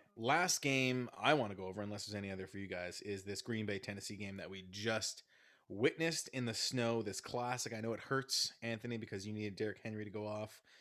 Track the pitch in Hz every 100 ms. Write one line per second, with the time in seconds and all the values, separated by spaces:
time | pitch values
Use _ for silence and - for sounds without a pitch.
0 | - - 113 156 175 - 143 135 131 127
1 | 123 - 110 151 107 95 92 95 104 104
2 | - 104 98 95 95 98 98 90 90 -
3 | 104 98 98 98 - 110 104 101 101 101
4 | - 101 101 95 90 95 92 98 110 110
5 | - - - - - - _ 98 135 160
6 | 165 156 - 131 123 110 - 127 117 117
7 | 104 95 - 123 123 127 117 113 113 110
8 | - 135 131 - - - 117 113 123 117
9 | 107 98 98 107 104 92 107 101 117 107
10 | 104 104 107 107 107 - _ -